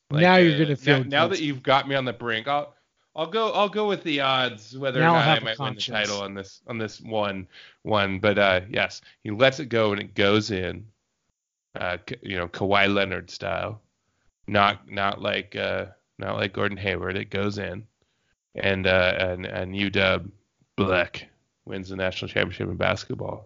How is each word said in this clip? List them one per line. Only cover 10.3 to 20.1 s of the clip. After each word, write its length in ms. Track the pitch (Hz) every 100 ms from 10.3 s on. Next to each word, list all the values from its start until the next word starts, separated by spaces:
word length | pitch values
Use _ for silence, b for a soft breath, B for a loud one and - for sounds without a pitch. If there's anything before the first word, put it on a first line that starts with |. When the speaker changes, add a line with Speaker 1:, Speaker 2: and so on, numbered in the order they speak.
| 107 107
Speaker 1:
in. 360 | 95 90 90 110 _ _ _ _ _ _ _ _
Uh, 220 | - 90 87 -
K-, 120 | -
you 140 | 101 92
know, 100 | 87
Kawhi 440 | - 98 98 98
Leonard 380 | 101 98 90 87
style, 520 | - 95 87 95 110 _ _ _ _ _ _ -
not, 440 | 104 101 101 -
not 300 | 101 98 98
like, 340 | 101 98 98 107
uh, 300 | 95 92 95 - _ -
not 180 | 98 107
like 180 | 104
Gordon 240 | 107 104 98
Hayward. 380 | 98 87 90 98
It 140 | 104
goes 280 | 98 104 101
in, 280 | 92 92 110 _ _ _ _ _ _
and, 320 | - 95 95 92
uh, 280 | 92 90 90
and, 260 | 92 90
and 320 | 95 98 92 98
U 140 | 101
W 400 | 98 95